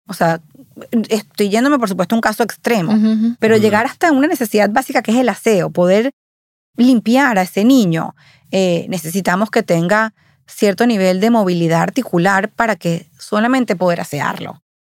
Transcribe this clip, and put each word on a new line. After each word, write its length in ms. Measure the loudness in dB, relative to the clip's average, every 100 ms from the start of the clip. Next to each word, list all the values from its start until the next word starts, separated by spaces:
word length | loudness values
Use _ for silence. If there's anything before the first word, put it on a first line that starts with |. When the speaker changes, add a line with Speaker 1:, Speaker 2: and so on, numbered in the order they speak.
| -18
Speaker 1:
O 60 |
sea, 260 | -2 -2 -2 -8 -20 -20 -20 -6 -4 -2
estoy 400 | -4 -4 -4 -2
yéndome, 300 | 0 0 0
por 100 | -2
supuesto, 280 | -4 -2 -2
a 20 |
un 20 |
caso 200 | -2 -2
extremo, 500 | -4 -4 -2 -2 0
Speaker 2:
Ujú, 200 | 0 2
ujú. 240 | 0 -2 0
Speaker 1:
pero 160 | 2
Speaker 3:
Ujú. 80 | 2
Speaker 1:
llegar 240 | 2 2 -2
hasta 240 | -2 0
una 160 | 2 2
necesidad 420 | -2 -2 0 0
básica 320 | 0 -2 -2
que 120 | 0
es 60 | 0
el 100 | 0
aseo, 420 | 0 0 0 0
poder 400 | 0 2 2 0 -6 _ _ _ _ _ 0
limpiar 600 | 4 4 2 2 2 0
a 40 |
ese 220 | -2 0
niño, 500 | 4 4 4 0 -4 -12 _ _ _
eh, 360 | -2 0 -2 -4
necesitamos 640 | -8 -6 -4 -2 -2 0
que 120 | -2
tenga 520 | 0 0 2 0 0 -6 _ _ _
cierto 400 | -2 0 2 0
nivel 340 | 2 0 2
de 100 | 2
movilidad 520 | 2 0 0 0 0
articular 680 | 0 -4 -2 0 2 0 -2
para 260 | -2 -2 -2
que 300 | -4 -6 -8 _
solamente 580 | -6 -2 0 0 -2 -2
poder 240 | -2 -2
asearlo. 640 | -6 -6 -6 -6 -12 -18 _ _ _